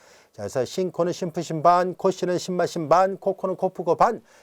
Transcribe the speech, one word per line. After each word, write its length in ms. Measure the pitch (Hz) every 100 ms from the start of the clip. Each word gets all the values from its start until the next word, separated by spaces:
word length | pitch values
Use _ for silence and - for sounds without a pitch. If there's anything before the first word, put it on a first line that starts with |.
| _ - _
자, 100 | -
그래서 220 | 101 135 120
싱코는 480 | - 185 - 175
심프 280 | 160 180 175
심 220 | 160 160
반, 320 | 170 175 180 170
코씨는 420 | 190 185 180 175
심마 280 | - 180 170
신 240 | 175 151
반, 280 | 165 190 190
코코는 380 | 202 190 190 180
코프 280 | 185 -
코 120 | 175 160
반, 260 | 196 185 - _